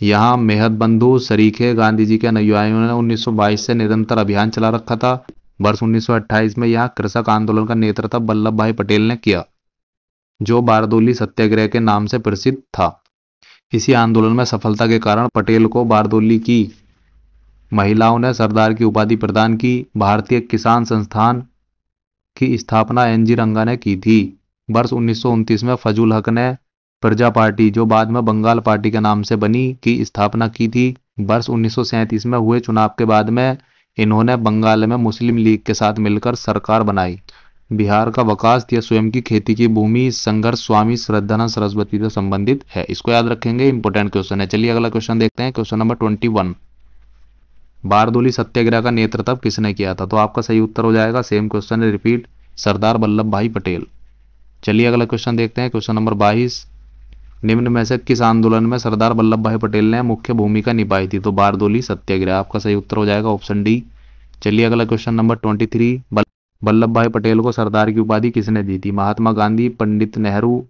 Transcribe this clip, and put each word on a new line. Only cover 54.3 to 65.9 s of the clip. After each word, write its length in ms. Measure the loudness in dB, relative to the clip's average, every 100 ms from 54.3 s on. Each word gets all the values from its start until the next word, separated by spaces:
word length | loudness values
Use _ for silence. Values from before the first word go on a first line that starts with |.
| _ -20 -8
चलिए 240 | 0 2 2
अगला 180 | 2
क्वेश्चन 320 | 0 -2 -2 -2
देखते 240 | -2 -4
हैं, 100 | -4
क्वेश्चन 240 | -4 -4
नंबर 200 | -2 0
बाईस। 500 | 2 2 2 -2 -6 -16 -20 -20 -20 -20 -20 -20 -6
निम्न 240 | -2 0 0
में 160 | 0
से 140 | -2 -2
किस 220 | -2 0
आंदोलन 440 | 2 2 2 2 0
में 100 | -2
सरदार 340 | -4 0 0
वल्लभ 260 | 2 2 0
भाई 180 | -2 -2
पटेल 340 | -2 0 0
ने 120 | 0
मुख्य 300 | -2 -4 -4
भूमिका 400 | -2 0 0 0
निभाई 360 | -2 0 -2 -2
थी? 100 | -4
तो 140 | -2
बारदोली 500 | 0 0 2 0 0
सत्याग्रह, 540 | -4 -8 -4 -2 0 -2
आपका 220 | -4 -4
सही 160 | -2
उत्तर 220 | -4 -2 -2
हो 100 | 0
जाएगा 220 | 0 -2
ऑप्शन 340 | -4 -4 -2
डी। 180 | 0 -2 -4 -20 -20 -20 -20 -8
चलिए 220 | -2 0 2
अगला 180 | 0
क्वेश्चन 300 | 0 -2 -2
नंबर 220 | 0 0 0
ट्वेंटी 300 | -2 -2 -2
थ्री। 340 | 0 -2